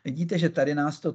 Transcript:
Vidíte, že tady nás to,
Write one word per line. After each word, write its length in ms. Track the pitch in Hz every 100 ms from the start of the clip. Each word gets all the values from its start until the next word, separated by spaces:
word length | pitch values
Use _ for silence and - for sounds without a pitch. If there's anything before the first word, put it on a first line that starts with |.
Vidíte, 340 | 135 139 170 180
že 100 | 160
tady 260 | 165 139
nás 260 | 147 147 160
to, 120 | 165